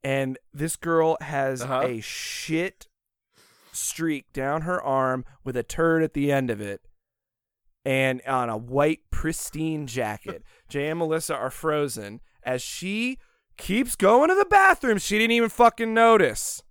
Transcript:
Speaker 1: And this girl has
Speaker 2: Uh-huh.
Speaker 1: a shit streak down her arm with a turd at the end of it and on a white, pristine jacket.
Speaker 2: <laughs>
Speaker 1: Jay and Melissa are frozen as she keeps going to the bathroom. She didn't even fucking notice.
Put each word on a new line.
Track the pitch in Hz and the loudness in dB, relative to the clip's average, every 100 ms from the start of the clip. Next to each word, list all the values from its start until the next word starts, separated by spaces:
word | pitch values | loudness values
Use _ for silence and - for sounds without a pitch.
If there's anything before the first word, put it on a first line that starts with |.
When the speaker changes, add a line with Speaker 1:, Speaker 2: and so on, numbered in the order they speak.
Speaker 1:
And | 139 135 135 131 _ | -2 -4 -4 -8 _
this | 143 160 - | -8 -8 -6
girl | 165 165 160 160 | 0 2 2 0
has | 147 143 135 131 | -4 -4 -4 -4
Speaker 2:
Uh-huh. | 127 131 127 | -4 -2 -2
Speaker 1:
a | 117 | -4
shit | - - - - - 160 185 _ - _ _ _ _ _ _ _ _ | -10 -12 -10 -10 -4 -4 -4 _ -20 _ _ _ _ _ _ _ _
streak | - - - 160 143 _ | -10 -8 -4 -4 -4 _
down | - 135 156 | -6 -4 -4
her | 160 180 | -2 -4
arm | 139 135 131 131 123 - | 0 0 0 -2 -6 -14
with | 131 123 | -8 -6
a | |
turd | - - 165 160 | -6 0 2 2
at | 160 | 0
the | 147 143 | 0 0
end | 139 127 | 0 0
of | 104 | -4
it | 101 101 - _ _ _ _ _ _ _ _ _ 143 | -6 -12 -16 _ _ _ _ _ _ _ _ _ -2
and | 131 131 127 131 | 0 0 -2 -2
on | 131 120 | -2 -2
a | 110 | -6
white, | 120 135 151 160 _ | -4 2 2 0 _
pristine | - 160 160 - 156 160 156 139 | -4 -2 -6 -8 -6 -4 -4 -6
jacket. | 120 107 107 - - - _ | -6 -6 -6 -12 -16 -18 _
Speaker 2:
<laughs> | _ | _
Speaker 1:
Jay | 143 147 | -6 -4
and | 165 | -4
Melissa | 160 160 156 143 | -2 -2 -4 -6
are | 127 | -6
frozen | - 160 151 147 110 101 113 - _ | -4 -2 -2 -2 -6 -12 -16 -20 _
as | - 127 | -6 -6
she | - - 180 214 240 262 _ _ _ - | -6 -10 -6 -4 -4 -6 _ _ _ -16
keeps | - 208 254 - | -2 -2 -2 2
going | 190 240 311 | 6 6 6
to | 381 | 4
the | 392 | 6
bathroom. | 403 381 349 254 202 | 6 6 4 2 0
She | - 214 | 0 0
didn't | 226 | 2
even | 233 226 | 2 2
fucking | - 233 - 226 | 6 4 4 0
notice. | 226 226 220 147 110 - - _ | 6 8 8 4 0 -8 -10 _